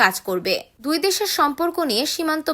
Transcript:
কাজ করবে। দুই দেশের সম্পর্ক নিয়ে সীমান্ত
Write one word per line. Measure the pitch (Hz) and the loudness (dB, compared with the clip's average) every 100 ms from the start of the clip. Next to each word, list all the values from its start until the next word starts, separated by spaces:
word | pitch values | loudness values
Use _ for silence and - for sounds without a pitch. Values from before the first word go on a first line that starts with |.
কাজ | 190 190 - | 2 2 -4
করবে। | 180 185 - - _ | -2 0 -2 -4 _
দুই | 247 320 | -2 0
দেশের | 392 370 415 - | 0 0 -2 2
সম্পর্ক | 294 185 339 339 302 | 2 2 -2 0 0
নিয়ে | 214 302 | 0 -2
সীমান্ত | - 320 311 302 | -2 -2 -2 -2